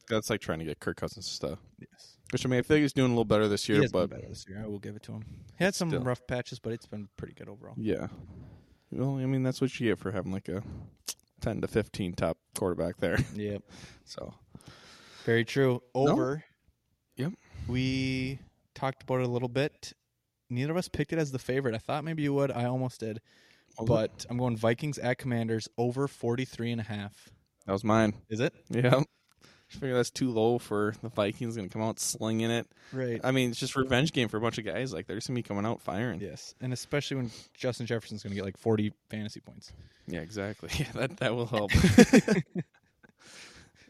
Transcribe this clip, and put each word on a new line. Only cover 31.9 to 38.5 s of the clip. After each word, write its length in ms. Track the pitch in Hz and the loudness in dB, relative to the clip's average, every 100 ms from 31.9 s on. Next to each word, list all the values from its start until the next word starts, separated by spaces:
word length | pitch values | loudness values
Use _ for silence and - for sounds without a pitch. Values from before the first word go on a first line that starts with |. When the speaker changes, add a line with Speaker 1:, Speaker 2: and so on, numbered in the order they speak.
| - | -2
Speaker 1:
slinging 520 | - - 110 110 113 | -4 -2 -2 0 2
it. 180 | 117 - _ - | 0 -2 _ -12
Speaker 2:
Right. 280 | 131 127 113 | -6 -4 -2
Speaker 1:
I 60 | 123 | 0
mean, 180 | 131 123 | 2 2
it's 80 | 113 | -2
just 160 | 131 | -4
a 60 | 135 | 0
revenge 320 | 131 123 156 | 2 4 2
game 160 | 139 110 | 2 0
for 80 | 107 | 0
a 40 | |
bunch 180 | 117 120 | -2 -2
of 60 | 104 | -4
guys. 260 | 85 131 | -4 -4
Like, 140 | 85 - | -6 -6
they're 100 | 98 | -6
just 100 | - | -4
gonna 120 | 123 | -6
be 40 | |
coming 220 | 110 101 104 | -4 -4 -2
out 140 | - | -4
firing. 400 | - 92 123 87 | -4 -4 -4 -6
Speaker 2:
Yes, 340 | 98 - - - | -8 -12 -16 -10
and 120 | 127 | -6
especially 440 | 127 - 143 - 135 | -6 -4 -4 -2 -4
when 140 | 120 - - | -6 -8 -20
Justin 320 | - 127 117 113 | -6 -6 -4 -4
Jefferson's 360 | 117 - 107 | -4 -4 -10
gonna 120 | 104 101 | -8 -6
get, 80 | |
like, 140 | 98 | -6